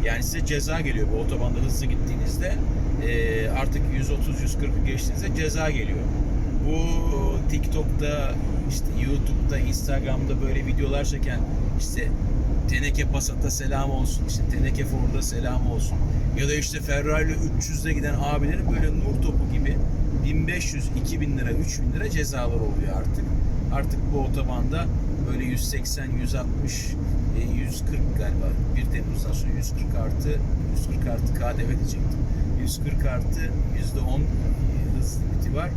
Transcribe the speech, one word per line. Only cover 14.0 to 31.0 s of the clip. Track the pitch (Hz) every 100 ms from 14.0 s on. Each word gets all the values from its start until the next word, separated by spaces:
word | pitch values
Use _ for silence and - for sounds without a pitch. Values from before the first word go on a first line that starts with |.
| - - -
işte | - -
Teneke | - - -
Ford'a | - - - -
selam | - 135 120 123 123
olsun. | 120 - - - - - -
Ya | 139
da |
işte | 147 - -
Ferrari | - 143 147 151 156
üç | 160 151 - -
yüzde | 147 160
giden | 156 147
abilerin | 143 147 147 143 - -
böyle | - - -
nur | - -
topu | - - -
gibi | - 139 - - - - -
bin | 139 156 160
beş | 180 -
yüz, | 147 - -
iki | - -
bin | 151 -
lira, | -
üç | - - -
bin | -
lira | - -
cezalar | 160 - 127 120
oluyor | - - - - -
artık. | - - - - - - -
Artık | - 170 139 139
bu | 143
otobanda | 143 143 131 - - - - - - - 131
böyle | 131
yüz | - 123 -
seksen, | - - - 131 123
yüz | -
altmış, | 127 120 - 135 - - - - - - -
e, | - -
yüz | 135 -
kırk | - 143 143 -
galiba. | - - - - - -
Bir |
Temmuz'dan | - - - - -
sonra | - -
yüz | - -
kırk | - - -
artı, | - - - - - - - -
yüz | -
kırk | -